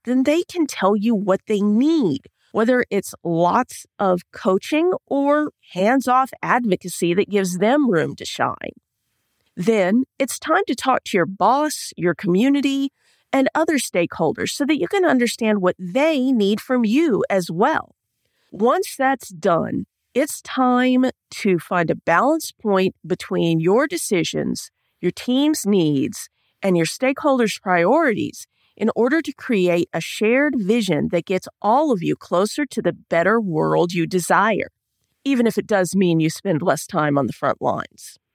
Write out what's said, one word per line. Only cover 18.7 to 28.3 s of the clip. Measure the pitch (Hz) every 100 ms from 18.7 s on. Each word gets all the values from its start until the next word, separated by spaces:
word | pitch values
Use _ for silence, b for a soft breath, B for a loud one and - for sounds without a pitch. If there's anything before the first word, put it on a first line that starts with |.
| 330 381 -
that's | 269 269 -
done, | 180 190 165 151 - - _ _
it's | 233 302 -
time | - - 254 247 254 254 254 - -
to | - 208 180
find | - 180 165
a | 160
balance | - 165 240 320 -
point | - 220 190 185 - 160
between | 180 - 185 170 165
your | 165 208 294
decisions, | 339 - 190 160 156 139 - - _ _ -
your | 180
team's | - - 254 294 311 196
needs, | 202 156 143 127 - - _ _ _
and | 196 180
your | 160
stakeholders' | - 254 277 302 269 226 -
priorities | - 180 170 294 320 156 120